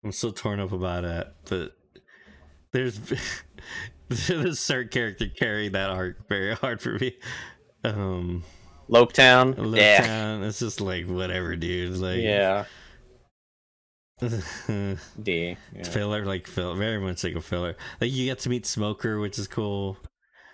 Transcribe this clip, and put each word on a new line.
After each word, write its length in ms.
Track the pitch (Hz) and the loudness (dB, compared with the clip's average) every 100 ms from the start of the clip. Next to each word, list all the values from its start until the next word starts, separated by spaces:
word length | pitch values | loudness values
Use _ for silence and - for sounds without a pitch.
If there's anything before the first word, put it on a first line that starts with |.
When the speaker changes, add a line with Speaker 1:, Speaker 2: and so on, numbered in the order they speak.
Speaker 1:
I'm 80 | 104 | -8
so 180 | 98 120 | -4 -6
torn 300 | 101 107 101 | -4 -4 -2
up 100 | 98 | -2
about 320 | 98 92 87 | -2 -2 -2
it, 240 | 87 85 - - - | -4 -4 -6 -12 -6
but 280 | 95 82 - _ - _ - - - - - _ | -4 -4 -12 _ -20 _ -20 -20 -20 -20 -20 _
there's, 240 | 123 127 104 | -2 -2 -4
<laughs> 1080 | - - - - - - - - - - - | -6 -6 -6 -8 -12 -20 -14 -12 -12 -16 -6
there's 220 | 117 - | -4 0
a 240 | 175 151 | 0 0
certain 340 | 151 - 135 117 | -2 -2 -2 0
character 380 | 131 113 95 104 - | -2 -2 -2 -4 0
carrying 360 | 120 107 104 | 0 0 -2
that 180 | 95 98 | 0 -2
arc 380 | 92 92 - - | -2 -4 -6 -4
very 260 | 101 95 | -2 -2
hard 260 | 110 - 113 | -2 -2 -4
for 120 | 120 | -4
me. 240 | 107 127 - - - - - _ _ | -2 -2 -4 -14 -12 -14 -18 _ _
Um, 640 | 117 104 98 90 87 87 85 - - - - | -4 -2 -2 -2 -4 -4 -8 -18 -20 -20 4
Speaker 2:
Lopetown? 680 | 117 120 - 131 127 131 131 | 8 8 8 10 10 8 4
Speaker 1:
Lopetown, 200 | 107 110 | 0 6
Speaker 2:
Yeah. 680 | 104 101 113 110 107 107 101 | 10 10 8 2 -2 -2 -4
Speaker 1:
it's 140 | 104 | -4
just 200 | 117 - | -4 -2
like, 260 | 98 92 85 | -2 -2 -2
whatever, 500 | 92 92 90 87 85 | -2 -2 -2 -2 -4
dude. 400 | 85 90 90 92 | -2 -2 -2 -2
Like, 240 | 92 92 | -2 0
Speaker 2:
Yeah. 440 | 110 101 98 98 104 - - - - - _ _ _ _ _ _ _ _ _ _ | 2 4 4 2 -2 -14 -20 -20 -20 -20 _ _ _ _ _ _ _ _ _ _
Speaker 1:
<laughs> 80 | 123 113 90 - - 104 101 92 - - | -4 -4 -6 -10 -6 -4 -2 -6 -10 -10
Speaker 2:
D. 340 | 104 85 85 87 - | -4 -2 -2 -8 -14
Yeah. 80 | - | -12
Speaker 1:
Filler, 400 | 90 87 104 107 | -6 -4 -2 -2
like, 220 | 98 95 - | -4 -6 -6
fill-, 280 | - 90 | -6 -4
very 240 | 87 107 110 | -2 -2 -2
much 220 | 95 87 | -4 -4
like 120 | 90 82 | -4 -6
a 40 | |
filler. 360 | - 87 87 82 - - | -6 -4 -4 -6 -14 -6
Like, 100 | 120 | -4
you 160 | 131 127 | -2 -2
get 140 | 127 | -2
to 80 | - | -4
meet 180 | 123 - | -4 -4
Smoker, 540 | - 104 104 110 107 | -2 -2 -2 -2 -2
which 180 | 104 101 | -4 -6
is 80 | 101 | -8
cool. 500 | - 104 101 98 95 - _ _ _ - | -4 -4 -2 -4 -6 -14 _ _ _ -20